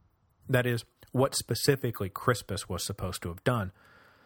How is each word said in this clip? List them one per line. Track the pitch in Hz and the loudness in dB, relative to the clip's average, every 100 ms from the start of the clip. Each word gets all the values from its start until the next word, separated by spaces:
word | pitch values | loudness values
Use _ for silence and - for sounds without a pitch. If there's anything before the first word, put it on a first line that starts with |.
| _ _ _ _ - | _ _ _ _ 0
That | 127 123 | 2 2
is, | 117 - _ - | -2 -4 _ -4
what | 127 135 - | 2 2 2
specifically | - 120 - 139 120 - 95 | -2 -2 2 2 0 -4 -6
Crispus | - - 120 - 95 - | -2 0 0 -2 -8 -4
was | 87 - | -4 -4
supposed | 98 92 - | -4 -6 -6
to | 87 | -8
have | 85 | -2
done, | - 123 95 - - - - - | 0 0 -2 -8 -20 -20 -20 -20